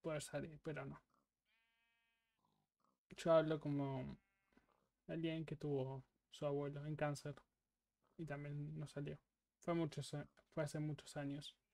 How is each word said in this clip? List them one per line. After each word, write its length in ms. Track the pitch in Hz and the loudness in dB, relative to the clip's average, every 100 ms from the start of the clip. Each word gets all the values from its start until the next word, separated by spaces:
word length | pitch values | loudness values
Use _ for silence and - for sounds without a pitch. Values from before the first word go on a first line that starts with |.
poder 220 | 165 151 | -2 -2
salir, 360 | - 143 165 151 | -2 -4 -4 -6
pero 220 | 160 147 | -6 -6
no. 140 | 135 147 _ _ _ _ _ _ _ _ _ _ _ _ _ _ _ _ _ _ _ _ - | -6 -10 _ _ _ _ _ _ _ _ _ _ _ _ _ _ _ _ _ _ _ _ -16
Yo 180 | - 170 | -2 8
hablo 260 | 165 156 156 | 10 10 2
como 580 | 147 143 139 135 139 - _ _ _ - _ _ _ _ | 2 2 2 -2 -4 -10 _ _ _ -20 _ _ _ _
alguien 400 | - 165 160 160 | -6 -2 0 0
que 100 | 151 | -2
tuvo 480 | 147 147 139 131 135 - _ _ | -2 0 2 0 -4 -10 _ _
su 160 | - 147 | -4 0
abuelo 360 | 143 143 143 | 2 0 -2
en 100 | 151 | -4
cáncer 400 | 151 151 143 147 - _ _ _ _ _ _ _ - | 0 0 0 -6 -10 _ _ _ _ _ _ _ -10
y 80 | |
también 540 | 151 143 143 147 151 156 | -6 -6 -4 -4 -4 -6
no 80 | 147 | -6
salió. 320 | 143 147 147 _ _ _ _ | -6 -6 -8 _ _ _ _
Fue 160 | - | 0
muchos 400 | 170 156 - 135 | 2 2 -2 -4
a-, 120 | 147 - - _ | -6 -8 -16 _
fue 140 | - | -2
hace 160 | 147 156 | 0 0
muchos 360 | 151 147 - | -2 -2 -6
años, 400 | 151 139 143 - - _ | -4 -4 -4 -8 -16 _